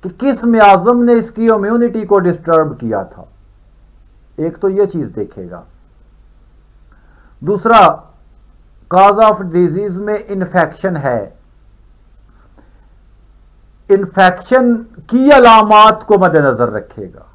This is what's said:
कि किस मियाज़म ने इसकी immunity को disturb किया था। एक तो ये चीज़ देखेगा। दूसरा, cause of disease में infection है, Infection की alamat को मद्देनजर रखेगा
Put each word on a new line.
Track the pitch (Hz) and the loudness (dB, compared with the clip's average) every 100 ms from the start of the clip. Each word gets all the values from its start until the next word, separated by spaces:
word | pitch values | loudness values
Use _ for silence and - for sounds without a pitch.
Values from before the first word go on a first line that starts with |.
कि | 190 | -14
किस | - 269 247 | -6 -4 -2
मियाज़म | 233 226 208 190 190 240 | -2 4 4 4 2 0
ने | 240 | 2
इसकी | 233 - - 226 | 0 -2 -4 -2
immunity | 220 196 233 233 220 | 0 -2 -2 -2 -4
को | 190 202 | 0 0
disturb | 180 170 - 160 156 120 | 0 -4 -2 0 0 -6
किया | 117 104 | -8 -8
था। | 95 - - _ _ _ _ _ _ _ _ _ _ - | -8 -18 -20 _ _ _ _ _ _ _ _ _ _ -10
एक | 160 160 | -10 -6
तो | 196 | -6
ये | 190 196 | -2 -4
चीज़ | 175 120 | -4 -10
देखेगा। | 90 101 - 90 85 - _ _ _ _ _ _ _ _ _ _ _ _ _ _ _ _ _ | -10 -12 -14 -18 -18 -20 _ _ _ _ _ _ _ _ _ _ _ _ _ _ _ _ _
दूसरा, | 151 202 220 226 175 - - _ _ _ _ _ _ _ _ | -6 -4 2 4 4 0 -14 _ _ _ _ _ _ _ _
cause | 180 196 202 | 2 2 4
of | 220 214 185 | 0 0 -4
disease | 170 175 165 208 180 | -2 -2 -2 -8 -8
में | 208 208 | -6 -8
infection | - 196 180 185 160 - 190 165 | -8 -8 -4 -2 -2 -4 -8 -4
है, | 135 120 98 _ _ _ _ _ _ _ _ _ _ _ _ _ _ _ _ _ _ _ _ _ _ _ _ _ _ | -4 -4 -8 _ _ _ _ _ _ _ _ _ _ _ _ _ _ _ _ _ _ _ _ _ _ _ _ _ _
Infection | 196 196 - 185 180 - 254 247 226 - - - | -2 -2 0 0 0 -2 0 2 -2 -6 -20 -4
की | 240 269 | 0 4
alamat | 277 240 226 214 214 214 214 | 6 6 4 4 4 4 2
को | - 208 | -2 0
मद्देनजर | 180 160 143 117 120 | 2 2 0 -2 -4
रखेगा | 107 - - 95 85 - | -4 -12 -18 -18 -18 -20